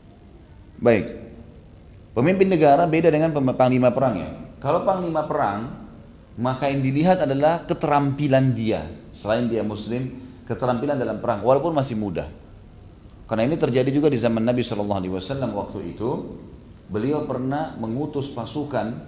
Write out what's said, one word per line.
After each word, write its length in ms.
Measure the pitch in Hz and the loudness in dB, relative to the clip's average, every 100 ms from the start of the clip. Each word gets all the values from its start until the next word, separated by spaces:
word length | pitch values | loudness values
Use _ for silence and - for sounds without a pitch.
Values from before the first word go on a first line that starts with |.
| - - - - - - - - | -20 -20 -20 -20 -20 -20 -20 0
Baik. 320 | 117 107 80 - - - - - - - - - - | 4 4 0 -10 -16 -18 -20 -20 -20 -20 -20 -20 -8
Pemimpin 320 | 110 147 196 190 | 0 2 4 4
negara 400 | 175 151 143 170 | 6 6 6 4
beda 240 | 160 165 | 4 4
dengan 240 | 151 160 | 4 2
pem-, 160 | 147 131 | 2 0
panglima 400 | 120 127 127 127 | 4 4 4 4
perang, 240 | 117 131 | 4 0
ya. 160 | 95 76 - - - | 0 -6 -10 -14 -6
Kalau 240 | 135 170 202 | -2 0 2
panglima 400 | 190 175 156 151 | 0 -2 -2 -2
perang, 480 | 151 113 101 120 - - - - - - - | 0 0 -2 -6 -10 -16 -20 -20 -20 -16 -4
maka 320 | 123 131 143 | -2 0 0
yang 160 | 139 131 | 0 0
dilihat 320 | 135 175 180 | 4 4 4
adalah 480 | 143 135 151 165 - | 2 2 2 2 -2
keterampilan 880 | - 156 143 143 139 147 131 135 | -2 2 2 2 0 4 4 4
dia. 320 | 113 110 90 78 - - | 2 0 -2 -4 -12 -18
Selain 400 | - - 117 120 | -8 -2 0 0
dia 160 | 110 104 | -2 -2
muslim, 560 | 104 107 120 131 - - - - | -6 -6 -4 -6 -10 -16 -14 -8
keterampilan 480 | 113 123 120 143 | -2 -2 0 -2
dalam 240 | 139 113 107 | -2 -2 -2
perang, 240 | 117 104 | -2 0
walaupun 320 | 110 135 165 | 4 4 2
masih 240 | 156 127 110 | 0 -2 -2
muda. 320 | 104 80 76 - - - - - - - - - - | -4 -4 -6 -12 -20 -20 -20 -20 -20 -20 -20 -18 -4
Karena 240 | 110 120 | 0 0
ini 80 | 160 | 2
terjadi 320 | 143 127 131 | 2 2 2
juga 160 | 139 151 | 2 2
di 160 | 127 | 2
zaman 160 | 117 113 | 2 2
Nabi 240 | 117 123 | 2 0
Shallallahu 380 | 113 104 104 101 | -2 -2 -2 -2
Alaihi 120 | 92 92 | -2 -4
Wasallam 320 | 92 139 123 | -6 -4 -4
waktu 480 | 101 95 104 85 - | -4 -6 -8 -8 -6
itu. 400 | 110 160 - - - - - - - | -4 -4 -8 -14 -16 -20 -20 -20 -8
Beliau 400 | 107 123 147 143 | -2 0 -2 -2
pernah 480 | 123 131 143 160 | -4 -2 -2 -4
mengutus 560 | 110 113 123 147 143 127 | -6 -4 -4 -4 -4 -6
pasukan 720 | 123 113 151 143 120 107 135 | -8 -8 -6 -4 -4 -4 -6